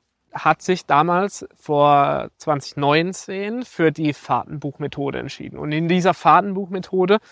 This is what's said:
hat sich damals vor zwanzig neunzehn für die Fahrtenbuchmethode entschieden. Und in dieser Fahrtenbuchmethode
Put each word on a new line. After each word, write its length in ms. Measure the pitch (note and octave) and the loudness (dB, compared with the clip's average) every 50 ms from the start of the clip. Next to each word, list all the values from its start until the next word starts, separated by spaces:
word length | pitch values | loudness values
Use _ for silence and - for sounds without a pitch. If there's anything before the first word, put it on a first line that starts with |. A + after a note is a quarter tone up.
| _ _ _ _ _ _ - | _ _ _ _ _ _ -10
hat 260 | - - D3+ D#3 - | -2 0 0 0 2
sich 240 | - - F3+ - - | 0 -2 -2 -2 0
damals 640 | - D3 C#3+ D#3+ F3 F3 F3+ C#3+ - - - - - _ _ | 2 2 4 4 2 2 0 -2 -4 -6 -12 -18 -18 _ _
vor 720 | _ - D3+ C#3+ D3 D3 C#3+ C#3+ C#3+ D3 C#3+ C3 - - - | _ -2 2 4 4 6 6 4 4 2 0 -2 -6 -8 -14
zwanzig 400 | _ - D#3 D3 C#3+ - - - | _ -4 -4 -2 -2 -4 -8 -6
neunzehn 880 | C#3+ C#3+ C#3+ D3 D#3+ E3+ F#3 F3+ - - - F#3+ F#3+ G3+ G#3 A3+ B3+ | -2 2 2 2 2 2 -2 -6 -10 -12 -10 -8 -8 -6 -6 -6 -8
für 300 | B3 - - - E3 D#3 | -10 -8 -2 0 2 2
die 200 | D3 D#3 D#3+ D3+ | 2 0 -2 -4
Fahrtenbuchmethode 1080 | C#3 - - - C3 A#2 - - D3+ D3 - C#3+ - - D3 C#3 - D3 C#3+ C3+ C3 B2+ | -4 -4 -4 -4 -4 -4 -4 -6 -10 -10 -10 -10 -8 -8 -10 -8 -6 -6 -6 -6 -6 -6
entschieden. 380 | B2 C#3 - - - - - C#3 | -8 -10 -12 -14 -14 -14 -12 -10
Und 140 | D3 D3+ | -6 -4
in 160 | D3+ D#3 E3+ E3 | -2 -2 0 2
dieser 240 | F3+ F3+ E3+ F#3+ | 2 2 2 2
Fahrtenbuchmethode 1040 | E3 - - D#3+ D#3 D#3+ G3 G3+ F#3+ G3 G3+ F3 G3 F#3 F3+ - F#3+ F#3 F#3 F3+ G#3 A3 - _ | 0 2 4 6 6 6 4 2 -4 -6 -6 -6 -8 -8 -6 -2 0 2 2 4 2 2 0 _